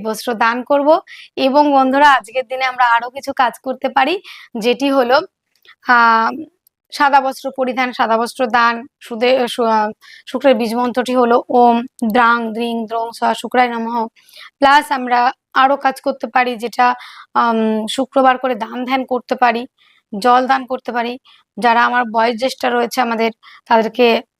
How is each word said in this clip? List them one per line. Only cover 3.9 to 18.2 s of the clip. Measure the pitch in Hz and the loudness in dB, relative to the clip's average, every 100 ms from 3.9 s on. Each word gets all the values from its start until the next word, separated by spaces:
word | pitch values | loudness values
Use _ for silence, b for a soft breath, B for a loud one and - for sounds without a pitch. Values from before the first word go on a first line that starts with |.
| 269 269 381 B B B 233 | 0 0 -2 B B B -6
যেটি | 226 240 277 | -2 0 0
হলো, | 269 240 277 381 _ _ _ b b - | 0 2 2 0 _ _ _ b b 0
আহ, | 185 233 226 226 - 311 _ _ _ _ | 4 4 4 0 -4 -12 _ _ _ _
সাদা | - 285 277 | -2 2 2
বস্ত্র | 262 254 269 269 | 2 -6 -8 -6
পরিধান, | 254 233 254 | -4 -2 -4
সাদা | 233 226 226 | -2 -2 0
বস্ত্র | 233 - 254 | -2 -4 -2
দান, | 233 233 233 180 _ | 0 0 -2 -8 _
সুদে-, | - 220 247 262 240 | -14 -2 0 0 -2
সু-, | - | -2
আহ, | 226 220 214 - B B B | 0 0 -2 -6 B B B
শুক্রের | 254 277 | -2 2
বীজ | 233 233 | 2 0
মন্ত্রটি | 233 247 240 247 | -2 -2 -2 -2
হলো | 254 233 240 - | 0 2 2 2
ওম | 247 240 233 247 - 226 | 2 4 2 -2 -6 -2
দ্রাং | 240 233 240 226 | 2 2 2 -2
দ্রিং | 220 233 233 220 | -6 -6 -6 -6
দ্রোং | 226 233 | -6 -8
স্বা | 226 233 | -4 -4
শুক্রায় | 220 220 247 247 | -4 -4 0 0
নমঃ। | 233 226 233 226 _ B B B - | -2 -6 -6 -8 _ B B B 0
প্লাস | 277 285 285 | 4 4 2
আমরা | 269 247 247 240 - _ | -4 -2 0 0 -2 _
আরো | - 262 277 | 2 2 2
কাজ | 269 262 | -2 -4
করতে | 277 269 240 | -6 -6 -4
পারি | 254 247 226 | -2 -2 -4
যেটা, | 240 - 247 - B B B | -6 0 0 0 B B B
আম, | 240 233 226 220 220 214 | -2 0 0 0 -2 -4
শুক্রবার | - 262 277 | -6 -2 2